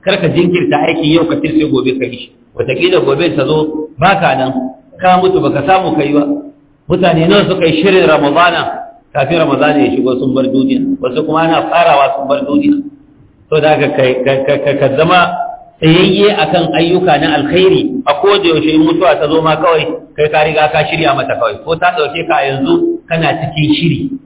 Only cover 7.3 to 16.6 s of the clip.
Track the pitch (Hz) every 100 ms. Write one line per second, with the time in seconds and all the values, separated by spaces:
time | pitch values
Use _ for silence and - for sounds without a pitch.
7.3 | 202 175 185 165 156 185 185 165 151 143
8.3 | 156 175 165 - - - - _ 143 135
9.3 | 170 151 131 147 147 123 127 123 123 131
10.3 | 135 127 131 135 127 - - 127 139 151
11.3 | 156 165 156 - 170 170 143 135 139 135
12.3 | 139 143 - - 294 - - _ _ -
13.3 | _ _ 156 151 147 139 139 127 127 135
14.3 | 135 - 143 147 139 135 135 165 180 175
15.3 | - - - - _ 160 170 196 190 202
16.3 | 196 156 180